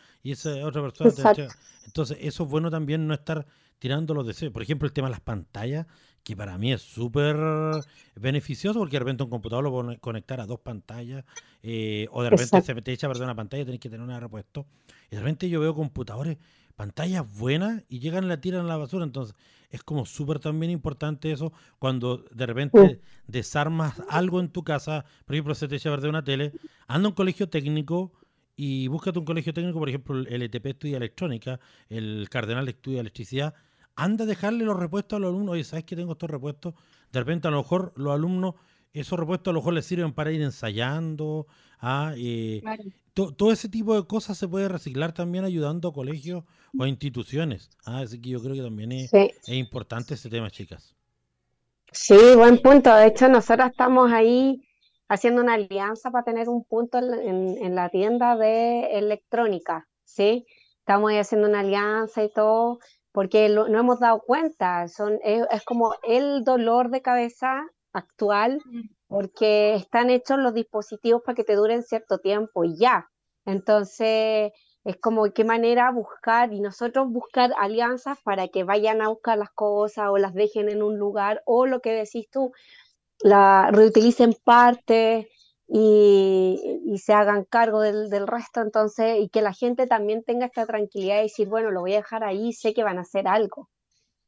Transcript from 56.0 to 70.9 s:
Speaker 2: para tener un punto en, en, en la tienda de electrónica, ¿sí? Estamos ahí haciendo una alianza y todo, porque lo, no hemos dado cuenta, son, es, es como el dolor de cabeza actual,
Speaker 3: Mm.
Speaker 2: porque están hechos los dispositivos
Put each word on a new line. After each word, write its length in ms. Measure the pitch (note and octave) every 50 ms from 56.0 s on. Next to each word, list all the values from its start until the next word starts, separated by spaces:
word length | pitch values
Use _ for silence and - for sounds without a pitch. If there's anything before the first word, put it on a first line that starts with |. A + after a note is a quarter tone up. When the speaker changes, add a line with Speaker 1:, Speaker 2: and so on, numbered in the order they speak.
| - B3+
Speaker 2:
para 140 | A#3+ B3 A#3+
tener 240 | A#3+ A3+ A3+ A#3 A#3+
un 140 | A#3+ A#3+ A#3
punto 340 | - A3+ A3+ A#3+ A#3+ - B3
en, 160 | B3 B3+ B3
en, 500 | - - G#3 F#3 F#3 F#3 F#3 F#3 - -
en 100 | F#3 F3+
la 140 | F3+ F3 F3
tienda 480 | - F#3 G3 A3 A#3+ A#3+ A#3+ A#3+ A#3+
de 600 | A3 A3 A3 A3 A3+ A#3 A#3 A#3+ A#3+ A#3 - - G3+
electrónica, 880 | G#3 G#3 G#3 G#3 _ _ - A#3 A#3+ G#3+ F#3+ E3+ - - E3 D#3+ - _ _ _ _
¿sí? 400 | _ - - G3 G#3 A3+ B3 A#3+ _ _ _ _ _ _ _
Estamos 300 | _ - G3+ G3+ G#3+ G#3+
ahí 80 | G#3+ G#3
haciendo 300 | G3+ - A3+ G#3 G#3 G#3
una 120 | G#3 G3+
alianza 640 | G3 G3 G3 G3+ G#3 G#3 G#3+ A3+ A3 A3 - A3+ G#3+
y 40 | G#3
todo, 500 | - A3 G#3+ G#3+ A3 A3+ A#3 A#3 A#3+ A#3+ _ _ _ _ _ _
porque 360 | - G3+ G3 F#3 - G#3+ G#3+ G#3
lo, 200 | G#3 G#3+ A3 A3+
no 100 | G#3 A3
hemos 220 | A#3+ B3 B3 A#3+
dado 200 | B3 A#3 A3+ A3
cuenta, 680 | - - C4 D#4 E4 D#4 D#4+ - G3 F3+ F3+ F3 F3 E3+
son, 300 | - - G#3 G#3 G#3+ -
es, 240 | - G#3+ G#3+ A#3 A#3 -
es 140 | - G#3+ -
como 300 | - A#3+ A#3+ A3+ A3 A3 -
el 400 | - A3+ A#3+ B3+ C#4+ C#4+ C#4+ C#4 A3
dolor 460 | C4 B3+ B3 A3+ A#3 A#3 B3 B3+ A#3+
de 120 | B3 C4
cabeza 600 | C4 B3+ B3 B3 A#3+ A#3 A#3+ - B3+ C4 C4 C4+ D#4 E4+ _ _ _ _
actual, 680 | - F#3+ - _ _ - A3 G3+ G3+ G3+ G#3+ B3 C4+ D4+ -
Speaker 3:
Mm. 240 | C4 A#3 A#3 A3+ G#3+ _ _ _
Speaker 2:
porque 720 | - G3 G3+ G3 G3 - - A3 G#3+ G#3 G#3 G#3 G#3 A3
están 340 | G3 F3+ _ - A#3 A#3+ B3
hechos 280 | B3+ B3 B3 - C4+ C#4
los 140 | C4+ B3
dispositivos 720 | A3 A#3 A3 _ - G#3+ G#3 -